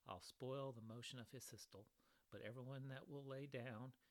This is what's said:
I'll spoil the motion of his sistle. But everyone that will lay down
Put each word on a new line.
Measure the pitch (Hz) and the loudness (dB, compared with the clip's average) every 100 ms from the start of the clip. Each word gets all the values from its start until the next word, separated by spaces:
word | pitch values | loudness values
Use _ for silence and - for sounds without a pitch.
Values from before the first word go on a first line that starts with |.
| - | -2
I'll | 92 | -2
spoil | - - 131 135 135 | -2 0 2 4 4
the | 117 110 117 | 2 -2 -2
motion | 117 131 | -2 -2
of | 113 | -2
his | 127 | -4
sistle. | - 110 - 95 104 _ - - - | -4 -6 -6 -10 -10 _ -20 -20 -8
But | 101 107 | -2 0
everyone | 123 127 135 135 | 0 0 0 2
that | 131 - | 0 0
will | 143 135 | -2 0
lay | 135 143 | 0 2
down | 135 120 110 127 - - | 2 2 2 0 -4 -16